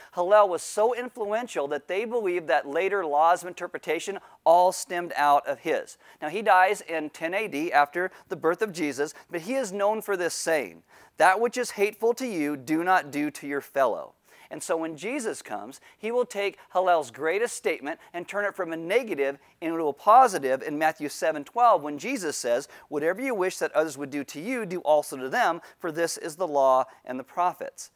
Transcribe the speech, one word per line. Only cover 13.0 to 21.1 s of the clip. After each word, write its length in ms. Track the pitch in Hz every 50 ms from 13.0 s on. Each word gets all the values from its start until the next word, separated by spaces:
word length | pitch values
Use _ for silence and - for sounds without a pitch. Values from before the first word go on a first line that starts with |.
| 143 143
do 180 | 131 147 147 151
to 160 | - - 151
your 140 | 143 143 139
fellow." 540 | - - - 139 135 117 95 80 65 - _ _ _ _ _ - - -
And 80 | - 156
so 160 | - - 170
when 200 | 165 160 165 160
Jesus 460 | 139 160 220 269 302 220 202 139 -
comes, 380 | - - 107 98 104 120 139 - _ - _
he 140 | - 214 220
will 140 | 240 247 240
take 340 | - - 202 202 196 - - - _
Hillel's 400 | - 180 185 180 175 160 143 120
greatest 440 | 113 127 151 160 180 208 233 226 -
statement 440 | - - 196 156 - 131 147 - - - -
and 140 | - 175 170
turn 180 | - - 202 208
it 120 | 196 -
from 160 | - 180 165
a 40 | 165
negative 640 | 165 165 170 202 254 262 220 165 139 139 135 139 - _ _ _ -
into 260 | 170 165 165 165 160
a 60 | 147
positive 680 | 135 - - 202 220 262 262 226 185 160 139 127 131 131
in 160 | - 156 147
Matthew 320 | 151 160 160 160 - 147
seven 360 | 139